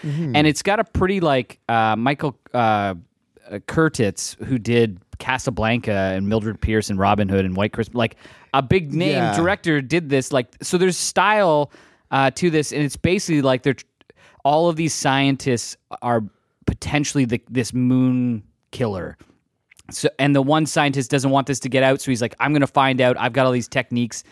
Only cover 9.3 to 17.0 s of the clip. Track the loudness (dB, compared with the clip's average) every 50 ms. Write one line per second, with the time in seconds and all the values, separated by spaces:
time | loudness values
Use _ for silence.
9.3 | 2 2 2 2 0 0 0 0 0 0 0 0 -2 -2 0 0 0 0 0 0
10.3 | -2 -2 -2 -2 _ _ -6 -2 0 2 2 2 0 -2 -6 -2 0 2 2 4
11.3 | 4 4 4 4 4 2 0 -2 -6 -18 -20 _ _ _ _ _ 0 2 2 2
12.3 | 0 0 0 0 2 0 -2 -2 -2 -2 -4 -4 -4 -2 0 0 0 0 0 0
13.3 | 0 2 2 2 0 2 0 -2 -2 -2 -8 _ _ _ _ -20 _ _ _ _
14.3 | _ _ _ 2 2 4 2 2 0 0 -2 -2 -2 -2 0 0 2 2 2 2
15.3 | 0 0 0 -2 -2 -2 -4 -8 -14 -18 _ _ -14 -6 -2 0 0 0 -2 -4
16.3 | -12 _ _ _ _ _ _ -6 -6 -4 -6 -4 -2 -2